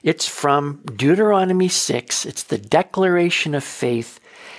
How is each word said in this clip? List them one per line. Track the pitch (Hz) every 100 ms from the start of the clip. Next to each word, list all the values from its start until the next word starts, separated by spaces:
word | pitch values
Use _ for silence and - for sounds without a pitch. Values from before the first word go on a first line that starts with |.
It's | 160 156 -
from | - 143 143 143 143 - 107
Deuteronomy | 135 185 214 196 185 185 185
six. | - - 127 - - -
It's | -
the | - 107
declaration | 104 156 190 - 190 175 175 - 160
of | 147
faith. | - - 127 117 117 - - - -